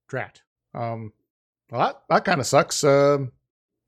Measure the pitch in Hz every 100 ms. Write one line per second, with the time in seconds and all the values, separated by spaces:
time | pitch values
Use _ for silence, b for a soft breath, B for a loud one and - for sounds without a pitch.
0 | _ 131 101 _ _ _ _ - 117 113
1 | 107 - _ _ _ _ _ 117 208 277
2 | - 170 - 175 117 139 170 - 147 139
3 | 143 143 131 - _ _ _ _